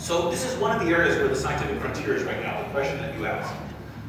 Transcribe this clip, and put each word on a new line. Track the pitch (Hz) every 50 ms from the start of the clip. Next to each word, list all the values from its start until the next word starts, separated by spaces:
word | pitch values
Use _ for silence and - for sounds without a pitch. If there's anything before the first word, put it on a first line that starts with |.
so | - - 170 175 170 175
this | - - -
is | - - -
one | 208 220
of | - - 180
the | 165 170
areas | 170 170 - -
where | - 143
the | 131 131
scientific | - - 131 - - - - - -
frontier | - - - - - 139 127
is | - -
right | 120 110 -
now, | - - - - -
the | -
question | - 139 139 139 139 - -
that | - - -
you | 104
asked. | - - - - - - - - - - - - - - - -